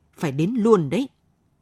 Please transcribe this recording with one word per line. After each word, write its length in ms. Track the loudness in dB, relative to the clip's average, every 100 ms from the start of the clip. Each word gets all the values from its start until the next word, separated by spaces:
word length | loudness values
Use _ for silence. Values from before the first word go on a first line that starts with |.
| _
phải 180 | -10 -6
đến 240 | -4 -4 0
luôn 320 | 4 4 2
đấy." 200 | -4 -6 _ _ _ _ _